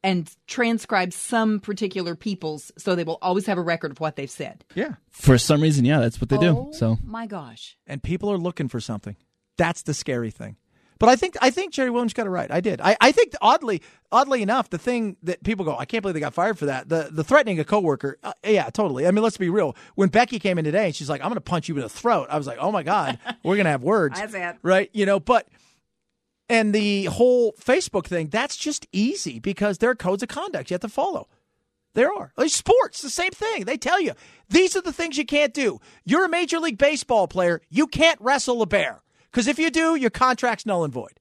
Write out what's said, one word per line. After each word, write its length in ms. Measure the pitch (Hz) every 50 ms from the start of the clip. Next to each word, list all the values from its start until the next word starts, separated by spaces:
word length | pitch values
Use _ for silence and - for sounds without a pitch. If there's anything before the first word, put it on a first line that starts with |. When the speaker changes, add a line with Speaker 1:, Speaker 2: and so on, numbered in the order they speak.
Speaker 1:
and 260 | - 190 185 180 160 - - _ _ -
transcribe 640 | - - 240 233 233 220 - - 220 190 180 180
some 480 | - - - - 247 226 220 214 214 208
particular 560 | - - 208 190 220 190 - 190 175 175 170
people's, 560 | 170 - - 196 - - 156 151 147 - - _ -
so 180 | - 202 180
they 80 | 175 165
will 140 | 160 165 -
always 240 | - 185 180 196 190
have 120 | 214 196 175
a 40 |
record 300 | 170 170 170 165 - 151
of 80 | 139 -
what 160 | 160 156 143
they've 120 | - 139 139
said. 340 | - - 147 - - - _ _ -
Speaker 2:
Yeah. 200 | 170 233 302 220 - _ _
Speaker 3:
For 280 | _ - - - 127 123
some 220 | - - 156 147
reason, 240 | 156 160 147 139 120
yeah, 160 | 127 151 147
that's 200 | 117 117 - -
what 100 | 127 117
they 80 | 135 135
do. 100 | 170 175
Speaker 1:
Oh, 220 | 156 135 269 285
Speaker 3:
So. 260 | 302 - 120 113 113 110 -
Speaker 1:
my 240 | - 214 226 233 214
gosh. 480 | 208 180 143 123 113 - - - _ _ _
Speaker 2:
And 160 | - 139 139
people 300 | - - 175 175 208 208
are 60 | 202 180
looking 280 | 170 180 170 - 151 123
for 120 | - 120
something. 340 | - - 113 104 - 104 101 _ _ _ _ _ _ _ _
That's 260 | - 170 165 170 -
the 120 | - - 147
scary 380 | - - - 131 120 117 110
thing. 240 | - - 113 107 104 _ _ _ _ _ _ _ _ _
But 100 | 220 226
I 80 | 254
think, 180 | 247 - 370 - -
I 80 | 240 269
think 220 | 247 359 392 359
Jerry 160 | - - 262 247
Williams 240 | 233 240 240 220
got 140 | - - 226
it 40 | 196
right. 200 | 180 175 - -
I 100 | 139 175
did. 180 | 180 208 156 -
I, 120 | - 185 208 -
I 100 | 214 262
think 220 | 302 - 466 320 - -
oddly, 400 | - 214 - 330 311 233 202 156 _ - _ _ _ _
oddly 300 | - 233 277 277 269 247
enough, 260 | 202 190 233 262 233 -
the 80 | -
thing 400 | 165 - 247 247 240 226 208 180 _
that 200 | - 170 175 - -
people 200 | 190 226 190 185
go, 100 | 151 135
"I 120 | 120 139
can't 160 | - - 226
believe 100 | 196 196
they 80 | 170 156
got 140 | 147 139 -
fired 240 | - 175 214 214 -
for 80 | 147
that." 240 | 143 135 131 - -
The, 180 | 165 160 151 -
the 140 | 156 156 151
threatening 340 | - 247 302 269 226 185 156
a 60 | 147
coworker, 540 | - 208 214 185 160 139 - - 139 131 _
uh, 120 | - 190 - _ -
yeah, 240 | 202 214 190 139 113
totally. 380 | - - 214 175 131 127 147
I 40 | 175
mean, 120 | 190 214
let's 160 | 220 226 - -
be 100 | 190 170
real. 260 | 175 214 180 139 - - - - _
When 160 | - 196 180
Becky 280 | 139 220 247 247 254 208
came 200 | - 196 180 170
in 80 | 156
today 180 | 151 147 202 214
and 100 | 175 143
she's 140 | - 147 131
like, 140 | 151 131
"I'm 60 | 135 190
gonna 100 | 240 175
punch 300 | - - 180 165 - -
you 40 | 160
in 40 | 143
the 80 | 123 107
throat," 380 | - - - 233 226 170 131 -
I 80 | 147
was 100 | 151 139
like, 120 | 135 117 120
"Oh 100 | 143 190
my 120 | 214 190
God, 360 | 143 151 196 208 160 131 120 - - 240
Speaker 1:
<laughs> 120 | 240 _
Speaker 2:
we're 140 | - - 190
gonna 140 | 208 190 160
have 120 | 147 131
words." 380 | 120 165 220 214 170 143 143 185
Speaker 1:
That's 140 | 214 220 220
it. 220 | 190 175 175 175 _
Speaker 2:
Right? 300 | - 170 190 190 202 -
You 140 | _ 214 196
know, 120 | 190 196 196
but, 300 | 147 - 247 226 - _ _ _ _ _ _ _ _ _ _ _ _ _ _ _ _ _ _ _ _ _
and 260 | 240 226 220 214 202
the 300 | 220 208 208 202 196 196
whole 460 | 165 - - 240 254 247 247 240 214
Facebook 540 | - _ - - 254 370 - - - 196 170
thing, 220 | - 180 170 160 151
that's 280 | - 220 262 285 -
just 300 | - - 302 294 - - _
easy 460 | - 185 214 254 403 392 - 165 120 113
because 400 | - 190 196 - 202 208 196 -
there 120 | 220 240
are 40 | 247
codes 280 | 220 - 180 196 196
of 60 | 254 -
conduct 420 | - 277 359 415 330 151 127 -
you 40 | 175
have 60 | 180
to 60 | - 208
follow. 400 | - - 302 392 349 - - _ _ _ _ _ _ _ _ _ _ _ _ _ _
There 180 | - 254 320
are. 200 | 415 392 170 139 _
Like 140 | - 285 320
sports, 520 | - - - - 440 508 494 440 - -
the 80 | - 269
same 200 | - - 349 381
thing. 320 | 359 - 415 440 440 - 190
They 120 | 202 294
tell 240 | - - 262 349 403
you, 120 | 349 220 127 _ - - _ _ _ _
"These 280 | 196 320 370 349 -
are 60 | 381
the 100 | 359 349
things 260 | 285 - 339 330 269 277
you 60 | 294
can't 280 | - 285 294 294 277 -
do. 260 | 294 269 208 139 208 _ - - _ _
You're 200 | 175 226 339 381
a 40 | 349
Major 320 | 330 349 359 277 330 330
League 180 | 320 330 233 190
Baseball 480 | 277 285 311 269 - - 247 214 185
player. 340 | 156 - 185 180 175 170 156 _ _
You 180 | 156 226 311
can't 340 | - - - 311 330 311 -
wrestle 420 | 208 247 277 262 - - 247 240
a 40 | 220
bear. 360 | 165 202 196 160 131 104 - _ _ _ _ _ _
'Cause 140 | - 240 220
if 140 | 247 294 -
you 100 | 320 330
do, 240 | 247 320 320 320 330
your 160 | 294 262 226
contract's 560 | - - 254 254 247 - - 240 220 - -
null 180 | 220 196 175 165
and 80 | 143
void." 260 | 120 127 107 - _ _